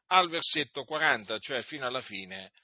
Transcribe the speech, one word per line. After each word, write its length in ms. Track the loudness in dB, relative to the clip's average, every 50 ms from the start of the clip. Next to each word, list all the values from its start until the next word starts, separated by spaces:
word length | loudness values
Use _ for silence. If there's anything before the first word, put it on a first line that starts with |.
| _ 2
al 200 | 4 4 4 4
versetto 580 | 2 4 4 6 6 4 2 -2 -6 -10 -10
quaranta, 520 | -6 -2 0 2 2 2 2 0 -6 -8 -6
cioè 240 | -6 -6 -6 -6
fino 240 | -6 -8 -10 -8 -6
alla 160 | -6 -6 -6
fine 500 | -8 -8 -10 -12 -12 -12 -14 -14 -14 -16 -20 _